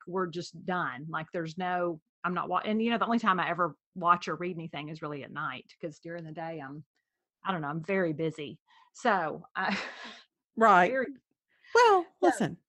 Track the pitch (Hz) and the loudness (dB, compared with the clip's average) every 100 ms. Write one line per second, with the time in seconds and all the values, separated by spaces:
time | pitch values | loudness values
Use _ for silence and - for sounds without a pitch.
0 | - 180 180 165 170 165 190 180 143 123 | -4 -2 -2 -4 -10 -10 -4 -2 -4 -6
1 | 160 160 160 175 160 160 180 180 175 160 | -8 -8 -6 -6 -6 -6 -4 0 -2 -4
2 | _ _ 175 175 165 180 - 220 226 233 | _ _ -4 -4 -2 -2 0 0 0 0
3 | 208 233 214 185 151 170 170 - _ 185 | 0 2 2 2 0 0 -2 -4 _ -2
4 | 170 175 - 156 180 170 160 147 147 156 | 2 2 0 -6 -6 -6 -8 -10 -10 -10
5 | 151 147 123 143 151 127 - _ 170 147 | -10 -10 -10 -8 -8 -8 -14 _ -12 -10
6 | 165 170 160 156 165 165 135 147 - _ | -12 -12 -12 -10 -10 -10 -12 -14 -18 _
7 | _ _ _ _ 190 185 143 160 156 190 | _ _ _ _ -6 -4 -4 -6 -2 0
8 | 175 151 160 151 143 - _ _ _ - | 0 0 -4 -4 -10 -14 _ _ _ -4
9 | 240 196 160 147 - - 190 196 - - | 0 2 0 -6 -8 -4 -2 -2 -6 -12
10 | 233 - - _ _ - 220 185 185 262 | -16 -18 -20 _ _ 4 8 8 6 2
11 | 254 269 _ _ _ _ - 453 466 381 | -4 -8 _ _ _ _ 2 8 8 8
12 | 339 _ 349 - 175 170 | 4 _ 2 4 0 -2